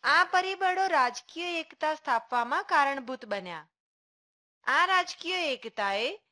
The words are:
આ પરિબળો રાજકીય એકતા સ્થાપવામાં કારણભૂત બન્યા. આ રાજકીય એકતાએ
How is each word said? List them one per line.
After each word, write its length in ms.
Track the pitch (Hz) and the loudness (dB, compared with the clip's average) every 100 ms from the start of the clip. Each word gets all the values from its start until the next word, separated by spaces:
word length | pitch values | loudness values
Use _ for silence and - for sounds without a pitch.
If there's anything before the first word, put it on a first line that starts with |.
આ 220 | - 311 | 4 4
પરિબળો 600 | 359 370 370 381 381 370 381 | 6 2 0 0 0 2 2
રાજકીય 720 | 311 247 208 - 320 349 339 | 4 2 0 -14 -10 -6 -6
એકતા 340 | 320 - 311 | -8 -6 -4
સ્થાપવામાં 680 | 302 - 233 - 240 240 302 | -4 -2 -2 0 -4 0 -2
કારણભૂત 600 | 392 320 277 277 240 254 | 2 2 2 0 -8 -12
બન્યા. 440 | 226 202 180 165 151 _ _ _ _ _ _ _ _ _ | -8 -8 -8 -12 -14 _ _ _ _ _ _ _ _ _
આ 200 | - 277 | 0 2
રાજકીય 680 | 359 370 359 - 330 370 320 | 4 2 0 -6 -6 -2 -2
એકતાએ 680 | 247 226 220 202 196 247 403 _ | -4 -8 -4 -2 -2 -4 -6 _